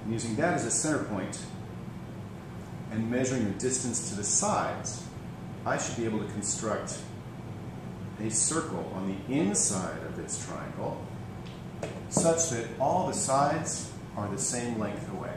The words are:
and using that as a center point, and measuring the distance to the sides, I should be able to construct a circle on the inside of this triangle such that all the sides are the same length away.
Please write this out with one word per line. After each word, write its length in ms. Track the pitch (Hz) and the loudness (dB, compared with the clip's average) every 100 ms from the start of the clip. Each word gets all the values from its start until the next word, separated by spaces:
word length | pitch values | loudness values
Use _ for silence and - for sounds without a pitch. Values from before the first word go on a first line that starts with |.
and 80 | 107 | 0
using 240 | 113 113 110 | 0 0 2
that 180 | 139 120 | 4 4
as 100 | 117 | 2
a 60 | |
center 320 | - 156 143 | 2 4 2
point, 360 | - 101 90 - - - - - - - - - - - - - - - - | 2 -2 -2 -4 -8 -8 -8 -8 -8 -8 -10 -8 -8 -10 -10 -10 -8 -8 -4
and 180 | 110 113 | -2 2
measuring 340 | 123 131 131 107 | 4 4 4 2
the 140 | 95 | 2
distance 500 | 127 127 123 110 95 | 2 2 2 0 -2
to 60 | 98 | -2
the 80 | |
sides, 800 | 101 - 208 185 98 - - - - - - - - - | 2 4 4 4 2 0 -4 -4 -6 -8 -8 -8 -8 -4
I 140 | - 139 | 0 2
should 180 | - 120 | 0 0
be 100 | 113 | 2
able 140 | 107 | 2
to 120 | 98 | 0
construct 680 | 98 - - 110 101 92 - - - - - - - - - - - - - | -2 -2 0 2 0 0 -6 -8 -10 -10 -10 -8 -8 -8 -8 -8 -6 -8 -2
a 120 | 107 | 0
circle 600 | - - 156 - 90 82 95 | 4 4 4 2 -2 -2 -2
on 120 | 98 | -2
the 260 | 98 - | -2 2
inside 680 | 135 190 208 - 95 87 - | 4 6 6 4 2 0 -4
of 140 | 82 85 | -4 -6
this 260 | 80 - | -4 -4
triangle 640 | - 78 - - 110 - - - - - - - - - - - - | -4 -6 -6 -4 -4 -4 -6 -8 -8 -8 -8 -8 -10 -6 -6 -6 -2
such 400 | - 170 165 - | 4 6 6 4
that 160 | 117 - 120 | 2 -2 2
all 260 | 135 180 190 | 4 4 2
the 60 | |
sides 760 | - - 135 147 165 - - - - - - | 0 4 6 6 4 0 -4 -4 -8 -8 -4
are 100 | 104 | -2
the 120 | 95 | 0
same 400 | - 123 120 113 | 0 0 0 0
length 280 | 104 95 - | 0 -2 -4
away. 180 | 95 90 | -4 -4